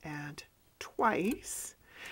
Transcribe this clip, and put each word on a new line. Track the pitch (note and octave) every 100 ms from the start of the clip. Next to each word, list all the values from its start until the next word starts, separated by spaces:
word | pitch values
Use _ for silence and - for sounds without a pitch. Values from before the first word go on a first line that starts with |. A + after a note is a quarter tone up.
and | D#3+ D3 D3 D3+ - _ _ -
twice, | - - A3+ F3+ F#3 E4 - - - - - - -